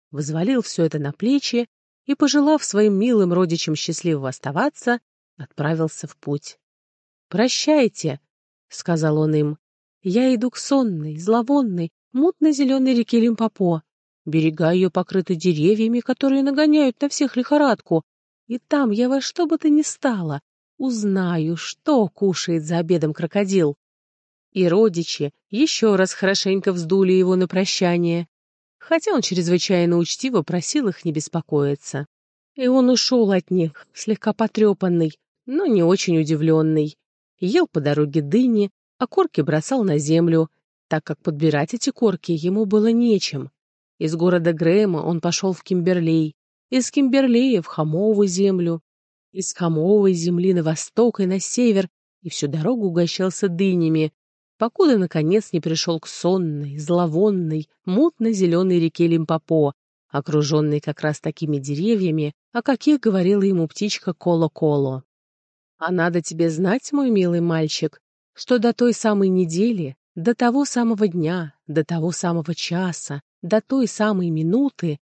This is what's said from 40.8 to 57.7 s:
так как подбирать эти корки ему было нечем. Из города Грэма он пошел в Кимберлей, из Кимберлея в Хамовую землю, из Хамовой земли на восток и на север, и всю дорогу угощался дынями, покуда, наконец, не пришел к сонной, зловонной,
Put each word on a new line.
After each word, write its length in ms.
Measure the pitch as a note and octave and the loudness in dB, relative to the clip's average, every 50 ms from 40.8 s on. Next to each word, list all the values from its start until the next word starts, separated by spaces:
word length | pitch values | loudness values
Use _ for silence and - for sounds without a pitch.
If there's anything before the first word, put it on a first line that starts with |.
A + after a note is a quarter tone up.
| _ - | _ -4
так 160 | D#3+ D#3 - | -4 -4 -4
как 160 | - D#3 - | -6 -10 -8
подбирать 540 | - E3+ D3+ C#3+ D#3+ D#3+ D3+ C#3+ D3 - - | -6 -6 -4 0 0 0 2 0 -2 -2 -4
эти 160 | A#3 - C#4 | -6 -6 -6
корки 420 | - - A#3+ G#3+ F#3 - - - | -4 0 0 0 0 -2 -4 -4
ему 340 | E3+ D#3 D#3 F3+ F#3+ G#3+ A3 | -4 -2 -2 -2 -2 0 -2
было 260 | G3 G#3 G#3+ G#3 A3+ | 0 2 2 2 2
нечем. 600 | A3+ A#3 A#3+ A#3 G#3+ F#3 - - - C#3 C3 C#3 _ _ _ _ _ _ _ _ _ - | 2 2 2 2 2 0 0 -4 -8 -8 -10 -10 _ _ _ _ _ _ _ _ _ -6
Из 160 | E3 D#3 E3 | -6 -4 -2
города 380 | D#3+ E3+ F#3 F3+ F3 D#3+ F3 E3 | 0 0 2 2 2 2 0 0
Грэма 460 | D3+ E3 E3 F3+ G#3 G#3+ G3 E3+ D3+ | 0 2 2 4 4 2 2 0 -2
он 200 | - D#3 F3 E3 | -2 -2 -4 -2
пошел 320 | - F3 E3 - - F#3+ | -2 -2 -4 -2 -2 -4
в 100 | F3+ - | -4 -4
Кимберлей, 720 | - - F#3 F3+ E3+ F#3 F#3 F3+ E3 D#3+ D#3+ D#3+ D#3 D#3 - _ _ _ _ _ _ - | -4 -4 -2 0 0 0 0 0 2 2 2 2 0 0 -4 _ _ _ _ _ _ -4
из 200 | B3+ B3+ A#3+ - | -2 -2 -2 0
Кимберлея 720 | - D4 C#4 C4 A#3 C4+ C4+ B3+ A#3 A#3 C4 C4+ B3 F3+ | 0 0 0 2 4 2 4 4 4 4 4 2 2 0
в 40 | D#3+ | -2
Хамовую 600 | - - - D#3 D#3 D3+ E3+ G3+ A3 A3 G3+ G#3 F#3+ | -4 -6 -4 -4 -2 0 0 0 0 2 2 2 0
землю, 540 | F3 F#3 G3 G3 F#3+ F3+ F3 E3+ E3 E3 _ _ _ _ _ _ _ _ _ _ - | 2 0 2 2 2 0 0 -2 -4 -4 _ _ _ _ _ _ _ _ _ _ -10
из 200 | F#3 F#3 - - | -10 -8 -8 -6
Хамовой 600 | - F3+ E3+ D#3+ D#3 D#3+ F#3 G#3 G#3 G3+ F#3+ F#3 | -4 -2 0 0 0 2 2 4 4 4 4 2
земли 400 | E3+ E3 F3+ F3+ F3 F3+ F#3+ F#3 | 2 0 0 0 0 2 2 2
на 100 | F3 D#3 | 2 0
восток 560 | D#3 D#3+ D#3 - - - - A#3 A#3+ - - | -2 -2 -4 -6 -8 0 0 2 2 2 0
и 60 | G3 | -2
на 140 | F3+ F#3+ F#3+ | -2 -2 -2
север, 480 | - - - A#3+ B3 A#3 G#3 G3 F#3+ F3 _ _ _ _ _ _ | -4 -6 -2 0 2 2 2 2 0 -2 _ _ _ _ _ _
и 80 | - E3 | -16 -12
всю 180 | - - D3+ C#3+ | -10 -6 -6 -4
дорогу 400 | C#3 D#3 D#3 G3+ C4 A#3+ G#3 F#3 | -4 -2 -2 -2 -2 0 -2 -2
угощался 600 | E3 F3 F3 E3 - - F#3 F#3+ F3+ - G#3 G3 | 0 0 0 0 0 -2 -4 -4 -4 -2 -4 -4
дынями, 640 | E3+ E3 G3 G3 F3+ F3 E3 D#3+ D#3+ D#3+ D#3 D3+ _ _ _ _ _ _ _ _ _ - | -2 0 0 0 2 2 2 2 2 0 0 -2 _ _ _ _ _ _ _ _ _ -6
покуда, 400 | A3 A#3 _ - F#4+ D#4 B3 G#3 | -6 -4 _ 2 4 4 4 4
наконец, 540 | F#3 E3 - F3 E3+ D#3 F#3+ A3 G#3 - | 2 0 -2 -2 0 2 0 0 0 -2
не 80 | - E3 | -4 -4
пришел 400 | C#3+ E3 D#3+ D#3 - F3+ E3 D#3 | -2 -2 -4 -4 -2 -4 -4 -6
к 80 | - - | -6 -12
сонной, 720 | - - - F3 F#3 F#3+ F3 D#3+ D3 D3 D3 C#3+ C#3+ D3 | -14 -4 -2 0 0 0 0 -2 -4 -6 -8 -10 -10 -10
зловонной, 920 | D3+ D3 F3 F3 F3 E3 D3+ E3+ G3+ G#3+ G3+ F#3 F3 D#3 D#3 D#3 D3+ _ | -4 0 0 0 2 0 2 2 2 2 2 0 -2 -2 -4 -4 -6 _